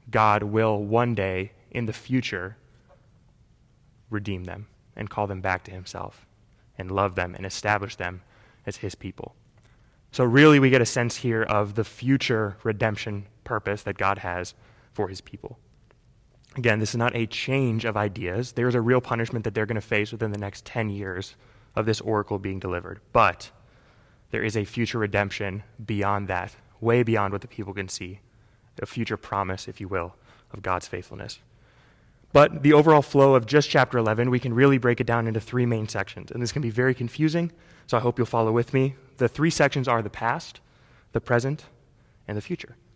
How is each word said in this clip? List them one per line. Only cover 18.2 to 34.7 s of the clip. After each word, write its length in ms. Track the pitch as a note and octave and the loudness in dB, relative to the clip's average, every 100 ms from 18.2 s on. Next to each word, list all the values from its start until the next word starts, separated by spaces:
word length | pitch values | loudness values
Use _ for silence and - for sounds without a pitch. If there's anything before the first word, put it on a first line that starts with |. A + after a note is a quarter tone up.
| F2 G2 B2 | -6 -6 -6
There 140 | - B2 | -2 0
is 60 | |
a 80 | B2 | 2
real 200 | A2+ A2 | 2 2
punishment 440 | - A#2 A2+ A#2+ G#2+ | 2 -4 -4 -4 -6
that 80 | |
they're 140 | G2+ G#2+ | -4 -2
gonna 140 | A2+ | -4
face 300 | - G#2+ G#2 | -2 -2 -2
within 200 | G#2+ A2 | -4 -6
the 80 | G2+ | -6
next 260 | G2+ - - | -10 -12 -12
ten 240 | A#2+ A2 | -6 -6
years 460 | G2+ G2 F2+ - - _ _ _ - | -6 -8 -8 -10 -14 _ _ _ -4
of 100 | A2 | -2
this 160 | G#2+ | -2
oracle 380 | A2 G#2+ G2+ G2+ | -2 -2 -2 -4
being 200 | G2 F#2+ | -6 -8
delivered. 420 | F#2 F2 E2 G2 _ | -6 -8 -8 -16 _
But 380 | B2 G2+ F2 - - _ _ _ _ _ _ _ | 4 4 2 -10 -20 _ _ _ _ _ _ _
there 120 | A2+ | -6
is 140 | A2 G#2+ | -4 -4
a 80 | G2+ | -4
future 320 | - A2+ A#2+ | -4 -4 -4
redemption 640 | G#2 G2+ G2+ - G2+ G2 - - A2 | -2 -2 -2 -4 -8 -8 -12 -16 -8
beyond 420 | G#2 G2 G2+ G2 | -4 -2 -2 -2
that, 280 | F2+ F#2 - _ - | -6 -6 -12 _ -6
way 220 | A2+ A#2+ | 2 2
beyond 280 | A2+ A2 G2 | 4 0 0
what 100 | G2 | -4
the 60 | - | -10
people 280 | - G2 G2+ | -14 -12 -8
can 120 | F#2+ | -10
see, 340 | - F2+ G2 _ _ _ _ _ - | -10 -12 -16 _ _ _ _ _ -12
a 60 | - | -10
future 280 | - A2+ A2 | -6 -6 -6
promise, 520 | - G2+ F#2 F#2+ - | -4 -4 -4 -6 -10
if 120 | - | -14
you 80 | F#2+ | -6
will, 280 | F#2+ F2 - _ _ _ | -6 -6 -10 _ _ _
of 120 | - | -10
God's 240 | F#2+ F2+ - | -4 -4 -4
faithfulness. 500 | G2 - G#2 G#2 - _ _ _ _ _ _ _ _ _ | -12 -12 -14 -14 -16 _ _ _ _ _ _ _ _ _
But 300 | C#3 D3+ D3+ | 6 6 6
the 100 | C#3 | 6
overall 300 | D3+ D#3 D3+ | 8 8 8
flow 320 | C#3 C#3 C#3 C3 | 6 6 8 6
of 100 | A2 | 6
just 240 | D3 C#3+ | 2 4
chapter 300 | D3+ B2+ B2 | 4 4 2
eleven, 320 | A2 A2 B2+ | 2 2 2
we 80 | B2 | 0
can 160 | B2+ A#2 | 0 4
really 240 | C#3 | 6